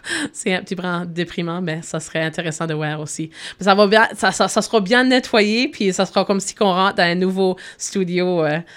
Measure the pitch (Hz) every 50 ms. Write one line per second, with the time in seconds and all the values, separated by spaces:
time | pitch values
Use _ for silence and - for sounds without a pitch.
0 | - - - 330 294 - - - - 196 185 180 190 - 196 180 180 180 175 175
1 | 180 175 165 170 175 170 - - 170 170 170 180 185 165 160 165 160 - - 160
2 | - - - 160 160 160 156 - 170 165 156 - 170 165 156 151 156 147 151 151
3 | 151 147 - - 160 160 - - - - - - 180 202 196 202 208 196 214 220
4 | 226 - - - - 190 185 - 202 170 - 214 208 - - 226 196 180 247 247
5 | 254 254 262 254 254 - - 220 202 208 214 233 262 302 - - 214 190 180 -
6 | 190 - - 202 185 - 202 196 185 - - - 214 196 175 185 190 196 - -
7 | 180 170 170 180 185 185 185 190 190 185 180 - - - - - - - - 202
8 | 185 170 180 180 180 180 180 170 156 147 151 165 170 - -